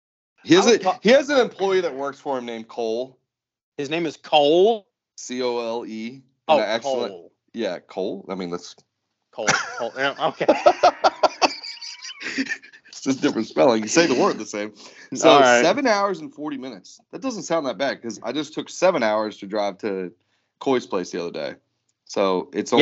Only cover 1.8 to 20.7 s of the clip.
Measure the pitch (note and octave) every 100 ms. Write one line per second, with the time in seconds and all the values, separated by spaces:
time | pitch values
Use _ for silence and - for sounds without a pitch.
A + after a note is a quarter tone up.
1.8 | E3+ C3 C#3 C#3 D3 C3 A#2+ A2+ A2 -
2.8 | A2+ A2+ C3 _ _ _ _ _ _ -
3.8 | C#3 E3 D#3+ - - D3+ D3 E3+ G#3 A3
4.8 | - _ _ - - B2 B2 A#2+ A#2 A#2
5.8 | A2 A2 A2+ C3+ _ _ - D3 G#2 A#2
6.8 | C#3 B2+ A2+ F2+ E2+ _ _ A2+ G2+ E2
7.8 | - G2 G2+ G2 F#2 F#2 F2 E2+ - -
8.8 | _ _ _ _ _ - G#2+ - - -
9.8 | A#2 B2 C#3 C3 D3+ - E3 C#4+ - -
10.8 | F4 - - - - - - - - -
11.8 | - - - - - - - - - -
12.8 | _ - C#3 B2+ C#3+ A#2 G#2 - D3 A2+
13.8 | G#2+ E3 E3+ B2+ F#3+ A2 G#2 G#2+ G#2+ -
14.8 | - - - B2+ B2+ C#3 B2+ A#2+ D#3+ A#3
15.8 | C4 G3+ G3+ E3+ D3 C#3 D3+ C3+ C3 G2
16.8 | - - _ - C4 G#3+ C3+ E3 C#3 G2
17.8 | C#3 G2+ A#2 G2+ G#2+ C#3 D3 D3+ - -
18.8 | F3+ D#3+ A2 G#2+ G#2+ - G2 G#2 G2+ F#2
19.8 | A2 F#2+ F2+ - _ _ _ - C#3